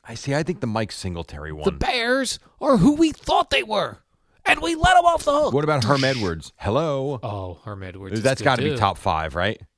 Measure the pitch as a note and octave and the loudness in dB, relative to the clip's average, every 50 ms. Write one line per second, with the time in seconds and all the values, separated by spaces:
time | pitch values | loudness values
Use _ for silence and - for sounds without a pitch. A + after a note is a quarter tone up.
0 | _ - A#2 - - C#3 C#3 D3 E3 - F3+ - - A#2 G#2+ A2+ A2 - - - | _ -14 -14 -10 -4 -2 -2 -2 -2 -2 -4 -4 -4 -4 -2 -2 -4 -4 -8 -10
1 | - F#2 F2 E2+ D#2+ - - D2 D2+ D#2 D#2 D2+ D2+ G3 - C#2 - - C4 B3 | -8 -6 -6 -6 -8 -10 -12 -12 -10 -10 -10 -4 -4 -4 -2 0 -2 -2 0 -2
2 | A3+ A#3+ B3+ C4+ C4 - - - _ _ _ _ - D4+ C4+ G#3 E3 C4+ D4 D4+ | 0 0 0 0 0 -4 -6 -10 _ _ _ _ 2 2 4 6 6 4 6 6
3 | E4 D#4 - - - - D#4+ F#4 F4 _ C#4 C4 B3 G#3+ G#3+ - - A#3 G#2 - | 2 2 2 -4 -2 0 2 2 2 _ -2 -2 -2 -2 -2 -2 -2 -4 -8 -14
4 | _ _ _ _ _ _ _ _ _ - - D4+ D#4 E4 E4+ D#4 E4 F4+ F#4 F4+ | _ _ _ _ _ _ _ _ _ 0 0 0 0 -4 -2 2 4 6 6 8
5 | F4 E4+ E4+ D#4 - D4 C#4+ D4 D4+ B3+ - C#3 D3+ D3+ D#3 C#3 A2+ G#2+ C#3+ C#3 | 6 6 2 2 0 0 2 2 2 2 0 0 2 2 0 2 4 4 4 4
6 | C3+ C3 C3+ B2 G#2 F2+ E2 D#2+ D#2 - _ _ - G2+ G#2+ C#3 E3 D#3+ C#3+ C3+ | 4 2 0 0 -2 -2 -2 -4 -8 -16 _ _ -4 -2 0 0 0 0 -2 -4
7 | C3+ C#3 C3+ A#2 - A2+ G#2 G2+ F#2+ F#2 F2 - _ G#2+ G2+ G2 F#2+ F#2 F2+ F#2+ | -4 -4 -6 -6 -8 -8 -8 -8 -8 -10 -12 -14 _ -14 -14 -12 -12 -14 -14 -14
8 | G2 F#2+ G2 A2+ G#2 C3 C3+ - G#2+ C#3+ C3 A#2 C3+ D3+ D3 A#2 G#2 F#2+ F2+ - | -10 -6 -6 0 0 0 0 2 0 0 0 2 0 -2 0 0 0 0 0 -2
9 | - G2 E2+ D#2+ D#2+ D#2+ D#2+ E2+ F2+ G#2 A2 - - _ _ | -2 -2 0 0 -2 -4 -4 -2 -2 -2 -4 -6 -14 _ _